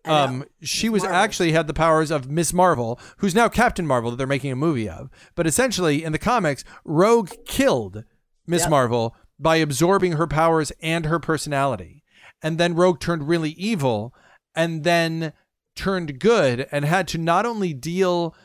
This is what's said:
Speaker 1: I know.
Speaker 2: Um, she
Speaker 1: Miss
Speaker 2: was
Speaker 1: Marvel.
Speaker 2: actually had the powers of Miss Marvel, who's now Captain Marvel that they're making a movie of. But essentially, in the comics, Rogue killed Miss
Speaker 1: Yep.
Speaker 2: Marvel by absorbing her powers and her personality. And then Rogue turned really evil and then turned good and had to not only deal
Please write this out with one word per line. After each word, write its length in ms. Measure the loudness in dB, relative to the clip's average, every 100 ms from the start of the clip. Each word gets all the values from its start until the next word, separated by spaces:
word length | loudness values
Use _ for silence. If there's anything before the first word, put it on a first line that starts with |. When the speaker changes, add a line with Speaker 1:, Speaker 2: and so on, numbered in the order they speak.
Speaker 1:
I 40 | 0
know. 40 | 2
Speaker 2:
Um, 280 | 2 -2 -10 _
she 260 | -8 -4 0
Speaker 1:
Miss 40 |
Speaker 2:
was 100 | 0
Speaker 1:
Marvel. 140 | 0 0
Speaker 2:
actually 340 | 0 0 0
had 140 | 2 0
the 80 |
powers 360 | 0 2 2 2
of 200 | -4 -2
Miss 220 | -2 0
Marvel, 480 | 2 4 2 -2 -8 -12 -4
who's 160 | 0
now 140 | 2 2
Captain 380 | 2 0 0 -2
Marvel 240 | 0 -2
that 60 | -4
they're 100 | -2
making 260 | -2 -4
a 40 | -2
movie 320 | -2 -2 -4
of. 220 | -10 -16 -20 -10
But 120 | -2 0
essentially, 580 | 2 0 0 0 0
in 80 | -2
the 60 | -2
comics, 460 | 0 0 0 -4 -10 -16
Rogue 460 | -2 2 4 4 2 -10 -6
killed 580 | 0 2 0 -2 -12 -18 _ _ _ -4
Miss 160 | -2
Speaker 1:
Yep. 80 | 2
Speaker 2:
Marvel 460 | 2 2 2 -2 -6 _ -4
by 180 | 2 2
absorbing 560 | 2 2 2 2 2
her 140 | 0 0
powers 440 | 2 2 2 -2 -6
and 240 | -4 -2 -2
her 120 | -2
personality. 840 | -2 -4 -2 -2 -2 -4 -10 -20 _ _ -20 _
And 160 | -6 0
then 160 | 0
Rogue 260 | 4 2 2
turned 260 | -4 -4 -2
really 220 | -2 -2
evil 600 | -6 -4 -2 0 -2 -4 -14 _ _ _
and 300 | -4 -2 -2
then 480 | 0 2 0 -2 -6 -10 _ _ _
turned 440 | -8 -4 -4 -4 0
good 480 | 4 4 4 0 -4
and 140 | -2
had 240 | 0 0 0
to 100 | -2
not 280 | 0 0 0
only 260 | -2 -4
deal 640 | -6 -6 0 2 2 -2 -8